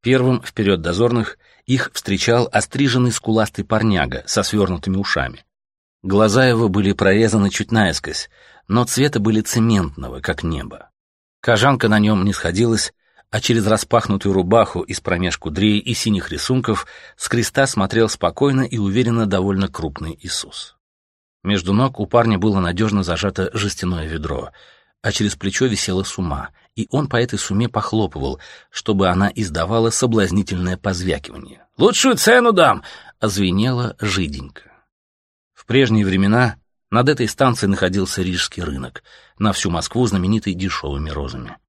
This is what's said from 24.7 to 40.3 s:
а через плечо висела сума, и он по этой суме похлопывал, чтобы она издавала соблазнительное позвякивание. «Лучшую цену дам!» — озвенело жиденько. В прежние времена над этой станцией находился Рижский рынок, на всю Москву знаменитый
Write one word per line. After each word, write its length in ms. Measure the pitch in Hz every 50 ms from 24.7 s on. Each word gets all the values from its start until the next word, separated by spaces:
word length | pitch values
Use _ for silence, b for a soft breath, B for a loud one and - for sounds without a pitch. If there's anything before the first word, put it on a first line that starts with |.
| b b b b b b
а 100 | - 104
через 240 | 98 - 107 101 -
плечо 300 | - - 98 95 - 127
висела 380 | 131 104 98 - - 95 95 95
сума, 480 | - - - 92 85 71 71 69 - b b b b b
и 120 | - 113 -
он 200 | - 139 147 139
по 80 | - 117
этой 200 | 120 123 - 101
суме 300 | - - 98 101 117 120
похлопывал, 720 | - 107 104 - - 110 107 85 - 78 67 67 65 B B B B B B B
чтобы 380 | _ - - - 107 95 95 92
она 200 | 87 92 98 101 -
издавала 540 | - 110 90 76 85 82 87 110 117 113 113
соблазнительное 880 | 113 - - 123 113 110 98 87 82 101 98 - 95 90 90 90 92 90
позвякивание. 880 | _ 101 92 87 90 92 78 67 - - - - - - - _ _ _ _ -
«Лучшую 380 | 151 214 - - - 269 240
цену 380 | - - 208 240 247 240 240 220
дам!» — 300 | 185 170 135 104 - B B B B B B B _
озвенело 800 | - 107 92 98 101 92 90 98 107 127 127 120 123 113 - _
жиденько. 720 | 104 104 92 98 90 73 71 67 69 71 - - - _ _ _ _ _ _ _ _ _ _ _ _ _ _ _ _ _ _
В 120 | _ -
прежние 400 | _ 113 131 135 113 110 107 104
времена 500 | 95 95 95 98 101 107 120 127 117 - _ _ _ _ _ _ _
над 200 | - 120 123 139
этой 180 | 151 - 127 104
станцией 420 | - - 139 127 117 - - 98
находился 520 | 98 95 98 90 90 101 95 - - -
Рижский 420 | 92 90 90 90 - - - - 87
рынок, 400 | 76 69 67 64 62 _ - b b b b b b b b
на 140 | 104 107
всю 180 | 98 - - 98
Москву 380 | 85 82 78 - - 123 123 110
знаменитый 460 | 98 95 87 92